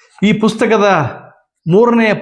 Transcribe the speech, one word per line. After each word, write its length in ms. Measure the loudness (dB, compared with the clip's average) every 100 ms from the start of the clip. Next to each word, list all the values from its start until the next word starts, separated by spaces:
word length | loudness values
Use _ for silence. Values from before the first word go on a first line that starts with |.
| _ -4
ಈ 100 | -2
ಪುಸ್ತಕದ 560 | 0 -2 -2 0 0 2 0 -2 -10 -20 _ _ _ -2
ಮೂರನೇ 440 | 2 2 2 0 -2